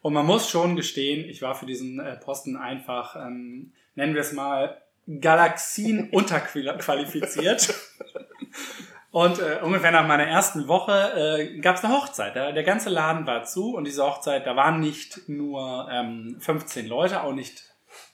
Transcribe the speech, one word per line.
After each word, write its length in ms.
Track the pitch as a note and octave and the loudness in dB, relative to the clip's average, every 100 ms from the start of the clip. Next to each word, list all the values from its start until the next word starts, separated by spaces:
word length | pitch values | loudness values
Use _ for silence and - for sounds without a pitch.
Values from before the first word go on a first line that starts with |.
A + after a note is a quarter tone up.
Und 120 | D#3 | 0
man 140 | D3 D3 | 2 4
muss 240 | G#3+ - | 4 4
schon 240 | E3+ F3 | 2 2
gestehen, 540 | E3 - - C#3 D3 - | 2 -2 -2 -2 -4 -6
ich 100 | - | -8
war 140 | C3 | -8
für 120 | C3 C3 | -6 -8
diesen, 340 | C3 C3 C3 | -8 -8 -8
äh, 160 | D3 B2 | -10 -12
Posten 400 | - C#3 C#3+ C3 | -10 -10 -8 -8
einfach, 580 | B2+ C3 C3 B2 - | -8 -10 -8 -8 -8
ähm, 580 | - B2+ B2 B2 B2 D3+ _ _ | -12 -12 -12 -12 -16 -18 _ _
nennen 200 | - D3 | -4 -2
wir 80 | D3+ | 0
es 100 | D3 | -2
mal, 500 | C#3+ C#3 C#3 C#3 - _ _ - D3 | -4 -2 0 -2 -4 _ _ -12 0
Galaxien 880 | D#3+ D#3+ E3+ - - - G#3+ G#3+ - | 6 8 6 4 -6 -4 0 0 2
<laughs> 20 | |
unterqualifiziert. 1600 | F3+ G3 D#3+ - D3 C3+ - - C#3+ C#3+ D#3 - - E3+ A#3+ - - - _ - - - - - - - - - - _ | 2 2 0 -2 -6 -4 -4 -2 -2 -2 -4 -4 0 2 4 2 0 -8 _ -14 -14 -16 -18 -16 -14 -14 -14 -18 -20 _
Und, 260 | E3+ F3 F3 | 4 4 4
äh, 220 | E3+ D3+ | 0 0
ungefähr 300 | E3 F#3+ E3 | 0 4 6
nach 160 | E3 D#3 | 6 6
meiner 180 | D3 D3+ | 4 6
ersten 400 | E3 G3+ E3 C3+ | 4 2 0 2
Woche, 720 | F3+ F#3 G3+ G3 F3+ D3+ D#3 | 2 4 2 4 2 0 0
äh, 200 | D#3 D#3 | -2 0
gab's 240 | E3 F3+ | 2 2
eine 100 | A3 | 2
Hochzeit. 400 | C4+ C#4 - G2+ | 2 0 -6 -4
Der, 180 | A2+ C#3 | -2 -2
der 120 | D#3 | 0
ganze 240 | D#3 G#3 G#3+ | 2 2 2
Laden 340 | E3+ D#3 D#3+ C#3 | 0 2 0 -2
war 160 | A#2 | -4
zu 320 | - F3+ G#3+ A3+ | -4 -4 -4 -4
und 80 | |
diese 180 | D3 C#3 | -6 0
Hochzeit, 400 | C#3 C#3 - C#3 | 0 0 -2 -2
da 120 | C3 B2 | 0 4
waren 240 | C#3+ D#3+ | 4 4
nicht 480 | D#3 D3+ - - - | 0 -4 -14 -16 -10
nur, 600 | D3 D3 C#3 C3 B2+ C3 | -8 -6 -6 -6 -8 -4
ähm, 460 | B2 A#2 A#2 A2+ - | -4 -4 -6 -12 -10
fünfzehn 480 | - D#3 - - A2 | -4 -4 -4 -10 -6
Leute, 340 | A#2+ F3+ F#3+ | 0 0 0
auch 120 | C#3+ | -4
nicht 380 | C3+ B2 - - _ _ - - | -6 -10 -16 -20 _ _ -20 -20